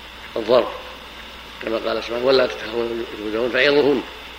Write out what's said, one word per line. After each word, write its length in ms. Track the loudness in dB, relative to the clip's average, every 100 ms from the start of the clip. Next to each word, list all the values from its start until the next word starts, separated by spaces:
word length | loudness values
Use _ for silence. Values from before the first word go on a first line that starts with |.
| -16 -16 -8 -4
الضرب، 340 | 4 4 4 -4 -12 -14 -16 -16 -16 -16 -16 -8
كما 160 | -4 -2
قال 260 | -2 -2
سبحانه: 220 | -2 0 4
"ولا 220 | 6 4
تتخذوا 420 | 0 -4 -2 -2 -2 -6 -6 -4
وجوههن 260 | -2 0
فعظوهن 500 | 4 6 6 6 4 0 -10 -14